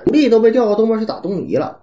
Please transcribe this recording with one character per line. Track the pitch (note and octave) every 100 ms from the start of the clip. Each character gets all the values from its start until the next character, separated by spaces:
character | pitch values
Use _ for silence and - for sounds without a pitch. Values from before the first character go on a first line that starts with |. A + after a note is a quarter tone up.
| -
武 |
力 | C#4+ C4+
都 | A3+
被 | A3+
调 | B3 A3
到 |
东 | G#3 A3+
边 | A3
去 | A3
打 | -
东 | E3+ F#3+
夷 | - A2+
了。 | - -